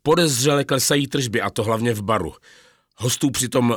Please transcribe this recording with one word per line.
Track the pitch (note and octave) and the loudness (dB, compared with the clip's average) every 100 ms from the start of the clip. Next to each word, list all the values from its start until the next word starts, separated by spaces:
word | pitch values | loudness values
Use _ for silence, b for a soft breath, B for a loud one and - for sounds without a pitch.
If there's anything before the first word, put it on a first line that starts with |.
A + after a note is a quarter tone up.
podezřele | D3 - D#3+ B2 C#3+ C#3+ | 2 4 2 2 2 2
klesají | C3 C#3 - D3 C#3 | 2 0 2 0 0
tržby, | C#3+ B2 G#2+ | -2 -2 -2
a | G2 | -2
to | - | -2
hlavně | G#2+ A2+ A#2+ | -2 0 0
v | G#2+ | -2
baru. | G2+ A2 D#2+ - b b b b b - | 0 -2 -2 -10 b b b b b -8
Hostů | B2 - C#3+ | -4 -2 -2
přitom | - A#2+ C3+ A#2+ | -2 -2 0 0